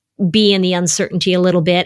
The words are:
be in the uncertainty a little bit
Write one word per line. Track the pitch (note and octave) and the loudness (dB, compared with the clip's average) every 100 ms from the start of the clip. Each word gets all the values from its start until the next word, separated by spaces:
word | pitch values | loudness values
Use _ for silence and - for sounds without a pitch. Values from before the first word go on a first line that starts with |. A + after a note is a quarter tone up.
| _ - F#3 | _ -6 -2
be | G#3 G#3 | 2 2
in | G3 | 2
the | F#3 | 0
uncertainty | F3+ F3 - F#3 F3+ F#3+ | -2 -2 -4 -4 -4 -2
a | F3+ | 0
little | F#3 F3 | 2 2
bit | E3 F3 | 2 0